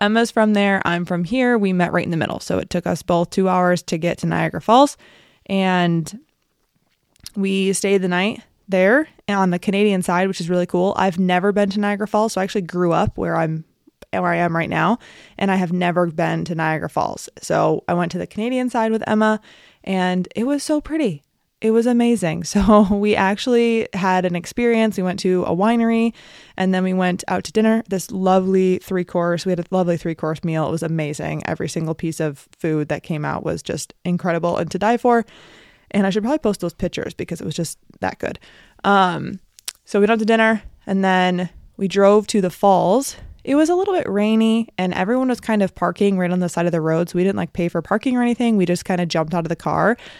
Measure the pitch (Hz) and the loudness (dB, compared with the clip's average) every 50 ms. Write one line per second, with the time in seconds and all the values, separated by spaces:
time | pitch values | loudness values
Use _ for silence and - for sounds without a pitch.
0 | 202 208 214 226 233 226 - 226 220 214 214 202 202 202 196 190 - - 175 175 | 0 0 2 2 0 0 2 2 2 2 4 2 2 2 0 0 0 -2 -2 -2
1 | 175 165 185 175 175 165 226 262 254 247 247 226 202 190 185 180 175 170 - 175 | -2 -4 -4 -4 -2 -2 0 0 2 2 2 2 2 0 2 0 0 0 0 -2
2 | - - 170 160 120 - - - - - - - - - - 180 - - 175 156 | -2 -2 -2 -2 -2 -4 -6 -8 -6 -4 -2 -4 -2 -4 -4 -4 -2 -2 -4 -4
3 | - - 180 170 175 - - - 190 190 185 185 180 180 180 175 - - - 165 | -2 0 0 0 0 0 0 0 0 2 2 2 2 2 0 0 -2 -4 -6 -4
4 | 160 175 - - - 165 165 170 165 160 - 165 - - 220 254 285 285 - - | -2 -4 -4 -4 -4 -2 -2 -2 -2 -2 -4 -4 0 4 6 6 6 4 2 -4
5 | - - - - _ _ _ _ _ - 196 196 190 185 185 180 175 175 170 165 | -18 -20 -20 -20 _ _ _ _ _ -4 -2 0 0 2 2 2 2 2 0 0
6 | 165 - - 233 302 _ _ _ _ _ _ _ _ _ _ _ _ _ _ _ | -2 -6 -10 -16 -20 _ _ _ _ _ _ _ _ _ _ _ _ _ _ _
7 | _ _ _ _ - - - 202 196 196 196 190 190 190 196 - - 196 202 196 | _ _ _ _ -20 -12 -6 -4 -2 0 0 0 2 0 0 0 0 2 2 2
8 | 185 185 180 180 185 214 233 - - _ _ _ _ - - 185 185 196 226 285 | 2 0 0 0 0 0 -2 -6 -10 _ _ _ _ -2 0 4 4 6 4 4
9 | 311 - _ _ _ - 202 196 190 185 175 180 - - 196 196 208 214 196 185 | 2 0 _ _ _ -2 0 2 2 2 0 0 -2 -2 0 2 2 2 2 2
10 | 180 - 180 175 190 196 190 - 180 165 180 180 180 175 - 180 180 196 - - | 0 0 0 0 0 0 -2 -4 -4 -2 0 0 0 0 0 0 0 0 0 0
11 | 190 196 165 180 190 180 180 180 175 208 202 208 202 196 196 208 208 202 208 196 | 0 0 0 0 0 2 2 2 2 2 2 2 0 0 0 -2 -2 -2 -2 -4
12 | 214 202 - 214 214 226 - 190 190 202 - 214 180 156 - 180 180 170 170 160 | -4 -2 0 0 0 0 0 -2 -4 -2 -2 -4 -6 -4 -2 0 0 2 2 2
13 | 190 - - - 190 170 165 165 165 160 160 160 160 - _ _ _ _ _ _ | 0 0 -2 -4 -4 -2 -2 -2 -2 -2 -4 -6 -8 -12 _ _ _ _ _ _
14 | - - - - 180 175 170 170 175 170 165 165 165 165 - 160 160 175 233 - | -14 -8 -6 -4 -2 -2 0 0 0 0 -2 -2 -4 -2 -2 0 0 0 0 -2
15 | - - - - - - - - 196 190 190 190 185 165 175 180 180 175 170 175 | -4 -12 -20 -20 -20 -20 -8 -4 -2 0 0 0 0 -2 -2 -2 -2 0 0 0
16 | 175 170 156 165 165 165 165 160 165 165 175 156 160 160 160 156 - - - - | 0 0 -2 -2 -2 -2 -2 -4 -4 -4 -4 -4 -2 -2 -2 -4 -6 -4 -4 -2
17 | - - - - - - - - - - 160 160 160 160 160 - - - 175 170 | -2 -2 -4 -8 -14 -16 -18 -14 -6 -2 0 2 2 2 0 -2 -2 -2 -2 -2
18 | - 170 170 180 175 - - 208 214 240 254 254 254 254 - 240 220 220 220 220 | -2 -4 -4 -6 -8 -8 -8 -6 -4 -2 -2 -2 -2 -2 -2 -2 0 0 0 -2
19 | - - 214 214 214 214 214 214 - - - - - - _ _ - - 190 185 | -2 -2 0 2 2 2 0 -2 -4 -12 -20 -20 -20 -20 _ _ -8 -4 -2 0
20 | 185 180 180 185 180 - - - 226 262 285 285 - - 302 302 294 - 294 320 | 0 0 0 -2 -2 -4 -4 -4 -2 -2 -2 -2 -2 -2 -2 -2 -2 -4 -4 -2
21 | 302 214 160 143 - _ _ _ _ _ _ _ - 220 220 233 233 247 247 233 | -2 -2 -4 -6 -10 _ _ _ _ _ _ _ 0 2 2 4 4 4 2 2
22 | 240 233 240 208 - 165 156 170 170 - - 208 196 196 214 208 214 180 208 202 | 4 2 2 2 0 -2 -4 -4 -6 -2 0 2 4 6 8 8 6 6 4 2
23 | 202 208 208 - 196 190 208 208 - 262 247 240 233 233 226 226 220 - - 185 | 2 2 2 2 2 0 0 -2 0 0 2 4 4 4 2 0 -2 -2 -4 -4
24 | 185 190 185 185 180 180 175 175 170 - - - 240 240 233 226 220 220 - - | -2 0 0 0 0 0 -2 -4 -6 -6 -4 -2 0 2 2 2 2 2 0 -2
25 | 185 180 175 - - 185 185 180 175 - 175 170 196 220 240 233 233 226 226 226 | -2 -4 -4 -2 0 0 0 0 0 0 0 0 2 2 2 2 2 2 2 2
26 | 226 233 226 - - - - - - - _ - 190 185 190 185 185 185 185 185 | 0 0 -2 -6 -14 -20 -20 -20 -20 -14 _ -2 -2 0 0 0 0 0 0 0
27 | 185 180 180 185 - - 185 185 185 - - 220 220 220 220 226 - - 196 180 | 0 0 0 -2 -4 -4 -6 -6 -6 -2 0 2 2 4 2 2 0 -4 -6 -6
28 | - - - 190 185 190 185 190 185 190 190 190 190 185 185 - - - 190 185 | -6 -6 -6 -2 2 2 4 4 4 2 2 2 4 2 2 0 -2 -4 -4 -4
29 | 180 - - 180 170 170 175 170 - 190 185 170 170 - - 185 185 175 170 160 | -4 -2 -2 -2 0 0 -2 -2 -2 -2 -2 -2 -4 -2 -2 0 0 0 0 -2
30 | - 170 160 - - 156 160 143 - 170 160 160 156 - - 165 165 160 160 165 | -2 -6 -6 -4 -4 -6 -4 -4 -4 -4 -2 -2 -2 -2 -2 -4 -4 -4 -2 -2
31 | 156 143 151 - 156 156 151 151 - - 165 - - 156 - 170 160 156 160 - | -2 -4 -4 -6 -6 -6 -6 -6 -6 -6 -6 -4 -6 -6 -6 -6 -4 -4 -6 -6
32 | - 165 160 - 160 151 143 - - _ _ _ - 165 156 151 151 147 151 139 | -6 -6 -4 -4 -4 -6 -6 -8 -14 _ _ _ -4 -2 -2 -2 -2 -4 -6 -6
33 | - - 165 151 151 143 143 - - 160 165 160 - - 147 147 - - - _ | -6 -6 -6 -6 -4 -4 -6 -4 -4 -4 -6 -6 -6 -6 -6 -6 -8 -12 -16 _
34 | - 180 180 175 - 185 165 170 165 170 175 - 175 160 - 180 202 214 240 233 | -4 -4 -4 -2 -2 -2 -2 0 0 -2 -2 -2 -4 -4 -4 -2 0 0 0 2
35 | - 247 240 233 220 - - - - - - - - - _ _ _ _ - 196 | 2 2 2 2 0 -2 -10 -20 -20 -20 -20 -20 -20 -20 _ _ _ _ 0 0
36 | 196 196 180 214 202 233 294 311 - 220 202 - - 170 - - - 180 - - | 0 2 0 0 0 0 -2 0 0 -2 -2 -2 -4 -8 -6 -4 -6 -6 -4 -6
37 | - - - - 175 - 170 - - 180 156 - 170 - - - _ - - _ | -8 -8 -8 -10 -8 -8 -8 -8 -8 -8 -6 -6 -6 -6 -8 -12 _ -20 -12 _
38 | - 92 - - - - - - - - - - - _ _ - - 196 202 196 | -8 -8 -6 -6 -8 -8 -8 -10 -14 -20 -20 -20 -20 _ _ -4 0 2 4 4
39 | 190 180 175 151 139 - 202 190 - _ _ - _ - - - _ - - 202 | 4 2 0 -2 -6 -8 -10 -12 -16 _ _ -18 _ -18 -18 -18 _ -4 0 2
40 | 202 208 233 220 220 208 226 220 220 220 226 214 - - - _ _ - 196 190 | 2 4 2 2 2 2 4 4 4 2 2 0 -4 -10 -18 _ _ -4 -2 0
41 | 190 190 185 185 180 180 180 175 180 170 - - - - - - 196 190 - 202 | 2 2 2 2 2 2 0 -2 -4 -6 -10 -14 -20 -20 -10 -6 -6 -2 2 4
42 | 196 196 208 214 202 - - 214 190 180 - - - 202 190 175 165 170 196 254 | 6 6 6 4 2 2 0 0 0 0 -2 0 2 4 4 4 4 4 2 2
43 | 277 - - - - - - - - - 269 294 320 311 359 359 392 415 381 349 | 0 -2 -8 -14 -18 -20 -20 -12 -4 0 2 2 4 4 2 0 0 0 0 -2
44 | - - 190 202 208 214 220 220 226 226 220 226 226 - - - 185 185 175 - | -2 -2 0 0 2 2 2 4 4 4 2 2 0 -4 -4 -4 -4 -2 -2 -2
45 | 185 190 240 254 262 254 247 233 - - 220 214 196 180 - - 180 175 175 - | 0 0 0 0 0 0 -2 -2 -2 -2 0 2 0 0 0 -2 -2 -2 0 0
46 | 208 202 196 185 180 175 180 185 180 175 - - 170 175 165 165 156 160 160 160 | 2 2 2 2 0 0 0 0 0 -2 -2 0 0 0 0 0 0 0 0 0
47 | 175 165 - 175 180 196 196 202 180 - - - 175 170 - 170 160 - - 220 | 0 -2 -2 0 0 0 0 -2 -4 -6 -4 -4 -4 -2 -2 -4 -2 -2 -2 -2
48 | - 277 247 247 240 240 240 - 247 233 226 202 185 175 180 180 - - 190 175 | 0 0 0 0 0 0 0 0 0 0 2 2 2 2 0 -2 -2 -4 -2 -2
49 | 180 165 - 170 160 156 170 175 165 165 170 - - 156 151 156 165 190 240 - | -2 -2 -2 -2 -2 -2 -2 -2 -2 -2 -6 -4 -4 -2 0 2 2 2 2 0
50 | - - - - | -4 -12 -20 -20